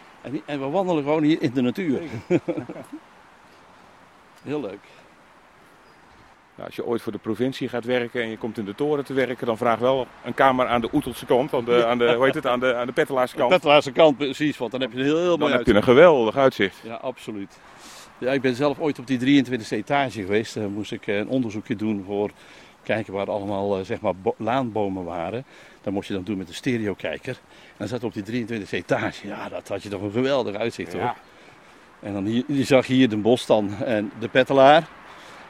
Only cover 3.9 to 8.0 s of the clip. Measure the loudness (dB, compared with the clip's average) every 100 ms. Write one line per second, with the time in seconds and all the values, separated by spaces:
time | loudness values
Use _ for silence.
3.9 | -20 -20 -20 _ -16 -8 -8 -8 -12 -18
4.9 | -20 -20 _ _ _ _ _ -20 -20 _
5.9 | _ _ -20 -20 _ _ -16 -14 -10 -6
6.9 | -6 -6 -8 -6 -2 -4 -4 -6 -6 -2
7.9 | -2